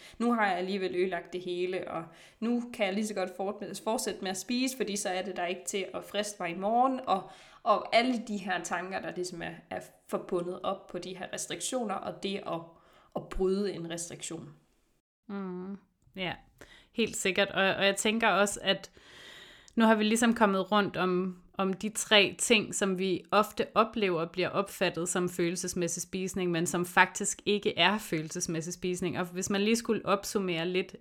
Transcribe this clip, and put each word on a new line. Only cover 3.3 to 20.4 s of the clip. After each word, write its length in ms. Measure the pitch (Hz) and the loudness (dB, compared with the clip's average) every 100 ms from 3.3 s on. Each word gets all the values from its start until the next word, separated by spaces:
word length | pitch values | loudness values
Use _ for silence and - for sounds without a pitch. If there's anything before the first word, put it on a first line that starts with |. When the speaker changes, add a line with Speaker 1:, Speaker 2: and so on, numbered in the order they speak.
| - | -4
Speaker 1:
fort-, 280 | 196 202 196 196 | -6 -4 -8 -6
fortsætte 360 | - 247 226 - | -2 0 -2 -4
med 80 | 190 | -4
at 60 | 196 | -6
spise, 400 | - 247 262 262 | -2 0 0 -2
fordi 200 | 208 202 | -2 -2
så 120 | 202 | -2
er 140 | 185 | -2
det 140 | 190 180 | -4 -4
der 100 | 175 | -4
ikke 180 | 180 - | -4 -4
til 200 | 202 185 | -4 -4
at 100 | 175 | -8
friste 380 | - 202 208 - | -6 -4 -4 -4
mig 80 | 175 | -6
i 80 | 175 | -2
morgen", 420 | 196 233 262 254 - | 2 4 4 2 0
og, 240 | 190 - - - - | 0 0 -16 -20 -6
og 340 | 233 196 - 226 | 2 2 4 4
alle 260 | 254 240 208 | 4 0 -2
de 80 | 208 | -6
her 260 | 190 180 | -2 -4
tanker, 380 | 170 175 185 190 | -2 -4 -4 -6
der 120 | 165 | -6
ligesom 280 | 170 175 170 | -6 -6 -6
er, 120 | 165 165 - | -10 -10 -10
er 100 | 180 - _ - | -10 -10 _ -6
forbundet 520 | 202 - 180 170 185 | -6 -2 -4 -2 -4
op 240 | 190 196 - | -4 -4 -6
på 120 | 180 | -12
de 180 | 180 180 | -10 -10
her 160 | - | -10
restriktioner, 600 | 208 - 247 - 254 220 | -8 -6 -6 -4 -4 -2
og 280 | 196 - 262 | -4 -6 -6
det 140 | 196 196 | -4 -4
at, 240 | - 165 170 - _ _ _ - | -4 -6 -8 -20 _ _ _ -12
at 120 | 156 | -6
bryde 440 | - 185 190 202 | 0 2 2 -2
en 180 | 165 170 | -4 -8
restriktion. 580 | 165 - 147 - 165 151 - _ _ _ _ _ _ - | -8 -10 -10 -10 -10 -12 -18 _ _ _ _ _ _ -12
Speaker 2:
Mm, 500 | 202 190 180 185 196 _ _ _ 190 | -8 -8 -8 -8 -12 _ _ _ -8
ja, 180 | 180 - - _ - - _ | -6 -8 -14 _ -20 -20 _
helt 240 | - 220 - | -2 -2 0
sikkert. 320 | 196 185 196 | 0 2 2
Og, 260 | - 190 | 4 2
og 120 | - 196 | 4 2
jeg 100 | 196 | 2
tænker 320 | 220 226 226 | 0 2 4
også, 320 | 180 202 - | 4 2 0
at 280 | - 196 - - - - - - - - - | -2 -2 -4 -20 -20 -20 -20 -20 -20 -20 -8
nu 100 | - | 4
har 100 | 226 | 6
vi 100 | 220 | 6
ligesom 300 | 214 226 233 | 6 4 4
kommet 380 | 226 | 6